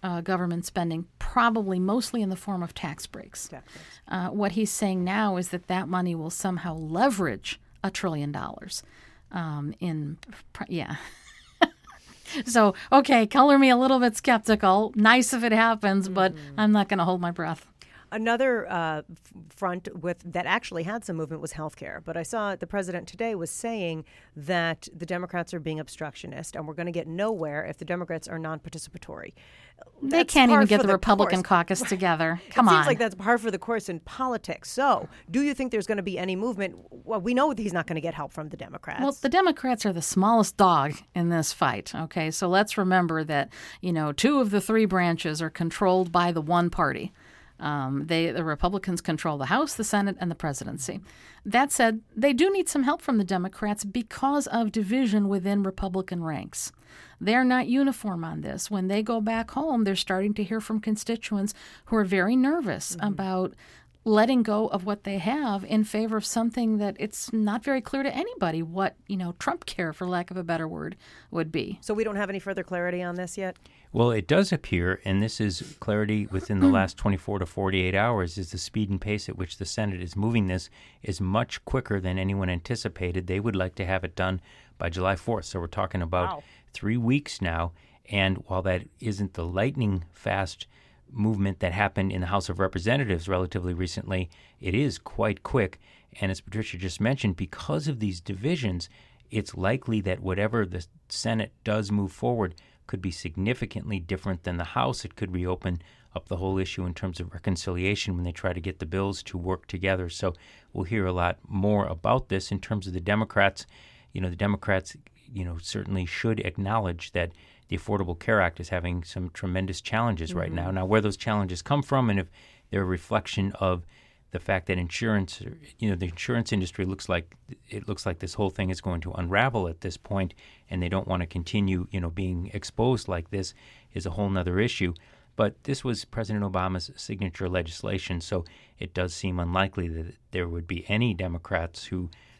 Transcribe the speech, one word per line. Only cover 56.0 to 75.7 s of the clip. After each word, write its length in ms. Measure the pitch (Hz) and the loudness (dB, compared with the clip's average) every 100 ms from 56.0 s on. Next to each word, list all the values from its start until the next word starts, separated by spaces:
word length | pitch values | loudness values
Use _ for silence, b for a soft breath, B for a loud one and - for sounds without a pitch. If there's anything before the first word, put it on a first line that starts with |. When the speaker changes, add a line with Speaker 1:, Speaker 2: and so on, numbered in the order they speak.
| 190 175 | -4 -4
Speaker 1:
ranks. 480 | 165 151 - - - - B B B B | -4 -6 -8 -8 -10 -12 B B B B
They're 240 | 185 240 | 2 4
not 220 | 254 254 226 | 4 4 2
uniform 580 | 254 277 - 214 175 | 4 2 0 -2 -4
on 160 | 165 156 | -4 -6
this. 300 | 151 - - | -6 -6 -4
When 180 | 202 185 | -2 0
they 140 | 202 | 0
go 180 | 214 233 | 0 0
back 300 | 214 226 226 | 0 -2 -2
home, 340 | 262 311 247 | -2 0 2
they're 100 | 208 | 2
starting 380 | 190 - 190 208 | 2 0 0 0
to 80 | 208 | 0
hear 200 | 196 220 | -2 -2
from 180 | - 220 | -2 -2
constituents 720 | 220 214 - 226 - 202 202 - B B B | 0 -2 -2 -4 -2 -2 -2 -4 B B B
who 100 | 220 | 2
are 80 | |
very 300 | 196 190 185 | 4 4 4
nervous 640 | 254 269 339 226 139 - 180 | 4 4 2 0 -2 -4 -4
Speaker 2:
Mm-hmm. 100 | 208 | -2
Speaker 1:
about 480 | 202 190 185 185 - b b b _ 226 | -2 -2 0 -2 -4 b b b _ 4
letting 360 | 214 233 254 | 6 6 6
go 240 | 220 208 220 | 4 2 0
of 180 | 202 185 | -2 -2
what 180 | 208 | -4
they 140 | - 196 | -4 -4
have 440 | 175 285 269 202 | -2 0 0 -2
in 200 | 190 220 | 0 2
favor 320 | 214 214 220 220 | 2 0 0 0
of 80 | |
something 540 | 214 233 233 247 226 214 | 0 0 0 2 2 2
that 180 | 202 - | 0 -2
it's 320 | 214 - - | -6 -6 -4
not 280 | 220 208 220 | 0 2 0
very 200 | 277 262 | 0 -2
clear 200 | - 277 | -2 -2
to 140 | 277 262 | -2 -2
anybody 460 | 415 494 185 160 | -4 -2 -2 0
what, 340 | 165 180 190 - - | -2 0 -2 -2 -8
you 100 | 196 | -4
know, 140 | 175 175 | -4 -4
Trump 280 | - 349 - | -2 -4 -4
care, 260 | - 170 | -4 -4
for 140 | 156 180 | -4 -2
lack 240 | 180 175 | -2 -2
of 80 | 180 | -6
a 40 | |
better 240 | 170 165 160 | -2 -2 -2
word, 300 | 165 156 196 B B B | -6 -8 -10 B B B
would 220 | 170 160 | -4 -2
be. 260 | 160 - - | -2 -4 -6
Speaker 2:
So 100 | - | -4
we 100 | 214 | -2
don't 140 | 220 202 | -2 -2
have 140 | 196 | -4
any 80 | 196 | -4
further 240 | 196 190 | -6 -6
clarity 400 | 170 180 175 180 | -4 -2 -2 -2
on 140 | 180 175 | -4 -4
this 200 | 180 - | -6 -6
yet? 220 | 190 - b b b | -6 -8 b b b
Speaker 3:
Well, 180 | - 120 | 2 4
it 160 | 110 90 | 2 4
does 260 | 160 196 | 4 4
appear, 480 | 160 - 90 87 92 | 0 0 2 2 0
and 180 | 98 98 | 0 0
this 160 | 110 - | 0 0
is 380 | 104 85 - | -2 -2 -8